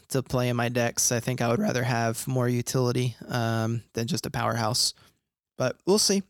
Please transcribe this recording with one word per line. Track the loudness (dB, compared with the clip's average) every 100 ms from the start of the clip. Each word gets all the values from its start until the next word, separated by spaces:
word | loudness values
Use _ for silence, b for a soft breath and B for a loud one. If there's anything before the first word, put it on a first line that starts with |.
| -4
to | -4
play | -2 0 0
in | 0
my | 0
decks. | 0 0 0 0
I | 0
think | -2 -2
I | 2
would | 2
rather | 0 0
have | 0 0 0 -2 -2
more | 0 0
utility, | 0 0 0 2 2 -2 -4 -6
um, | -2 0 0 0 -2 -6
than | -6 -4
just | -4 -4
a |
powerhouse. | -2 -2 0 0 0 -2 b b b _ _ _ -4
But | -4 -2 2
we'll | 2
see. | 4 0